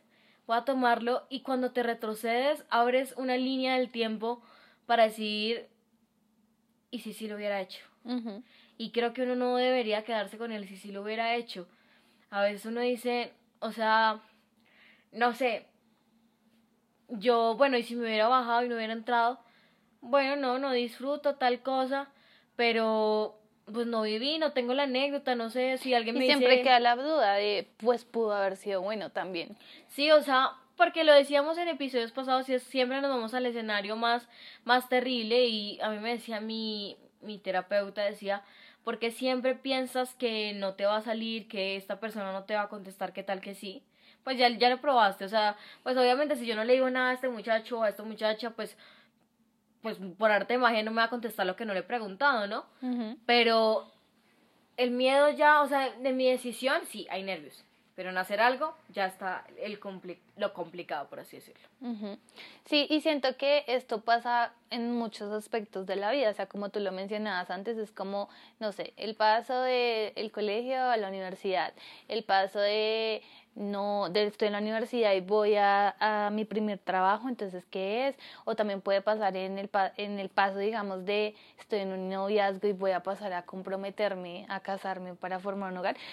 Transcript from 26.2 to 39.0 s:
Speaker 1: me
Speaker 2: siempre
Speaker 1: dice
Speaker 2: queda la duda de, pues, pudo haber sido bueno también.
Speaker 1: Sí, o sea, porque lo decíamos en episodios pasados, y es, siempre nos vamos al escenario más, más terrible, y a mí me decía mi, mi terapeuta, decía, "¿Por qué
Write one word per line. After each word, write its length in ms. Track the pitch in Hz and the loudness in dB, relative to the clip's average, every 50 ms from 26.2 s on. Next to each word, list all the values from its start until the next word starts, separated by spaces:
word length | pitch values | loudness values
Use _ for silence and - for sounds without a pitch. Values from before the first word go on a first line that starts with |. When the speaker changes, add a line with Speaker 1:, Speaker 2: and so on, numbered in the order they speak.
Speaker 1:
me 40 | 254 | 4
Speaker 2:
siempre 240 | 262 294 277 247 247 | 4 4 6 6 6
Speaker 1:
dice 100 | 254 247 247 | 6 6 6
Speaker 2:
queda 160 | 269 247 240 | 6 6 6
la 160 | 240 240 240 | 6 4 2
duda 380 | 247 277 302 320 294 226 202 202 | 2 0 0 2 2 4 4 4
de, 340 | 202 208 208 208 - 202 _ _ - | 2 2 0 0 -2 -4 _ _ -4
pues, 260 | 214 240 240 233 - | 0 0 0 0 -2
pudo 280 | _ - 233 226 214 | _ -2 -2 0 0
haber 240 | 208 202 196 190 190 | 0 0 0 -2 -2
sido 240 | 190 - 208 196 185 | -4 -6 -4 -4 -2
bueno 300 | 180 202 220 202 170 - | -2 -4 -4 -6 -6 -8
también. 460 | - 196 170 185 185 170 156 - 208 - - - - - - - | -6 -6 -6 -6 -6 -6 -8 -8 -12 -20 -20 -20 -20 -20 -20 -12
Speaker 1:
Sí, 220 | - 277 285 311 | -4 0 4 6
o 120 | 311 302 | 6 6
sea, 300 | - 277 262 262 262 - - - _ _ _ | 6 4 2 2 2 2 0 -6 _ _ _
porque 280 | - 349 339 - 330 320 | 0 0 2 2 2 6
lo 80 | 302 | 8
decíamos 460 | 294 285 277 285 285 285 285 311 330 349 | 8 8 8 6 2 2 2 2 0 -2
en 100 | 349 339 | -2 -4
episodios 440 | 320 269 277 254 254 240 226 226 | -4 -4 -4 -4 -2 -2 -4 -4
pasados, 360 | - 262 254 262 262 262 262 269 | -6 -6 -2 0 0 0 0 0
y 60 | 254 | -2
es, 80 | 247 | -4
siempre 380 | 247 - - 262 254 247 262 269 | -4 -2 0 0 0 0 0 -2
nos 80 | 277 277 | -2 0
vamos 240 | 262 240 220 220 254 | -2 -2 -2 -4 -4
al 100 | 254 254 | -2 -2
escenario 500 | 240 233 233 220 214 208 202 196 202 220 | -2 -4 -4 -4 -2 -2 -2 -2 -2 -4
más, 300 | 226 233 233 233 247 240 - - - - - - - - | 0 0 2 0 0 -2 -8 -20 -20 -20 -20 -20 -6 2
más 240 | 233 247 254 247 - | 4 4 4 4 2
terrible, 580 | 254 254 247 262 254 233 220 214 233 247 247 | 2 2 2 2 -2 -2 0 2 4 4 4
y 320 | 233 220 214 208 202 - - | 4 2 -2 -6 -6 -6 -4
a 80 | 202 214 | -4 -4
mí 80 | 214 208 | -4 -4
me 120 | 214 233 | -4 -4
decía 300 | 240 220 - 226 226 208 | -6 -6 -6 -8 -8 -8
mi, 560 | 220 220 220 220 220 220 214 208 202 175 - - - - _ _ | -6 -6 -6 -6 -6 -6 -6 -6 -8 -10 -12 -14 -20 -20 _ _
mi 180 | - 214 214 185 | -16 -14 -14 -12
terapeuta, 640 | - 190 185 185 180 - 202 202 196 196 196 208 208 | -6 -4 -4 -2 -2 0 0 -2 -2 -2 -4 -4 -4
decía, 380 | 202 214 - 202 190 196 202 - - - - - - - _ - | -4 -4 -6 -4 -4 -4 -4 -6 -12 -20 -20 -20 -20 -20 _ -6
"¿Por 140 | 226 220 | -6 -6
qué 120 | 220 | -4